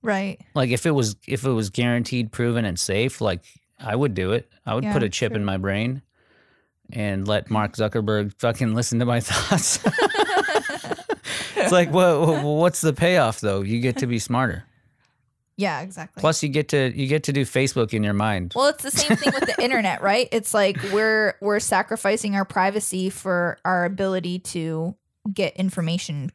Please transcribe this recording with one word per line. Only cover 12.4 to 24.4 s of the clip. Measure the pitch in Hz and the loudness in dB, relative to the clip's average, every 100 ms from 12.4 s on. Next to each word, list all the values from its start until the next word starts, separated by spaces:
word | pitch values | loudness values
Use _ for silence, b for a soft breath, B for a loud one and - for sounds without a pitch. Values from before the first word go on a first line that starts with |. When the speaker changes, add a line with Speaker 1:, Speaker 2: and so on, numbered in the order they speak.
| 147 | 0
Speaker 2:
what's | 151 175 - | 2 2 2
the | 160 | 0
payoff, | 135 170 180 120 - | 2 4 4 2 2
though? | 107 98 | 0 0
You | 98 117 | 0 0
get | 127 123 | 0 0
to | 131 | -2
be | 117 | -2
smarter." | - 117 127 87 - _ _ _ _ _ _ _ _ - | 0 0 0 -2 -10 _ _ _ _ _ _ _ _ -4
Speaker 1:
Yeah, | 196 143 | -4 -2
exactly. | 185 180 160 - | -8 -12 -16 -2
Speaker 2:
Plus, | 156 156 | 0 0
you | 147 | 0
get | 143 147 | -2 0
to, | 147 131 - | 2 2 0
you | 135 | 0
get | 151 | 0
to | - | 0
do | 139 | 0
Facebook | 123 131 135 - 110 | 0 2 2 2 0
in | 110 | 0
your | 104 | 0
mind. | 101 110 98 90 226 | 2 2 0 -2 2
Speaker 1:
Well, | 277 | 2
it's | 302 | 2
the | 269 | -4
same | - 294 285 | -2 2 2
thing | 285 269 | 2 0
with | 359 | -2
the | - | 0
Speaker 2:
<laughs> | |
Speaker 1:
internet, | 247 254 202 156 | 2 2 0 0
right? | 196 214 247 | 2 2 2
It's | 233 202 | -2 0
like | 214 202 196 196 | 2 2 0 0
we're, | 202 220 220 214 - | 2 2 4 2 0
we're | 202 208 | 0 0
sacrificing | - 202 220 226 196 214 214 | 2 0 0 -2 0 0 0
our | 196 196 | -2 0
privacy | 202 190 208 - 185 185 | 2 2 0 -4 -2 -4
for | - 190 180 175 - - | -4 -2 0 0 -2 -2
our | 185 | 0
ability | 175 190 190 185 180 | 0 0 -2 -2 -4
to | 180 | -6